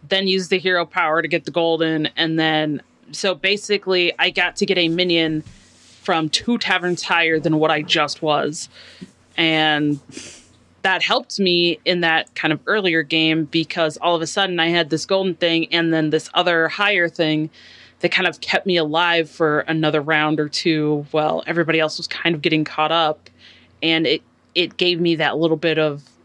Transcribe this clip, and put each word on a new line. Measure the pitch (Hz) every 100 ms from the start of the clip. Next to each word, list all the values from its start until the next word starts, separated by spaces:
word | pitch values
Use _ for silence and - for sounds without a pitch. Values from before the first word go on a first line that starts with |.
| -
then | 190 196
used | 190 180
the | 185
hero | 185 180 170
power | 185 165 160
to | 160
get | 165 160
the |
golden, | 160 165 160 160 160 151 -
and | 165 160
then, | 160 156 156 147 - _ -
so | 151 196 175
basically | 190 202 - 202 185 185 175 -
I | 180
got | 180 180 -
to | 196
get | 185
a | 170
minion | 165 180 170 160 156 - - - - - -
from | - 170 156
two | - - 240
taverns | - 185 175 175
higher | - 170 165 160
than | 165 156
what | 156
I | 156
just | 151 170 147 -
was. | 156 147 151 160 - - - - - _ _ -
And | 165 160 156 151 151 147 - - - - - _ _ _
that | 190 180
helped | 165 240 262 -
me | 190 175 175 156 -
in | 180
that | 170 160 - -
kind | 160
of | 151 -
earlier | 208 190 160
game | 151 160 160 160 151
because | 165 156 - 160 151
all | 170 170
of |
a | 160
sudden | - 196 175
I | 165
had | 170 160
this | 156 -
golden | 190 190 170
thing | 170 165 165
and | 170 165
then | 160 156
this | 151 -
other | - 175 170 160
higher | - 202 202 170
thing | - 160 156 156 - - - - _
that | 180
kind | - 180
of | 165
kept | - 165 202
me | 175
alive | 151 156 175 170 156
for | - 160 147
another | - 160 156 151
round | 143 156 151 151
or | 151
two | - 175 156 151 147 147
while | 156 151 165 -
everybody | 170 160 160
else | 156 -
was | -
kind | - 170 160
of |
getting | 151 156 151
caught | - 156
up. | 165 156 156 - _ - - _ _
And | 160 160 156
it, | 156 _ _ _ 170
it | 175 -
gave | 180 175
me | 170 165
that | 147 123
little | 165 160
bit | 165 156
of | 156 143 - _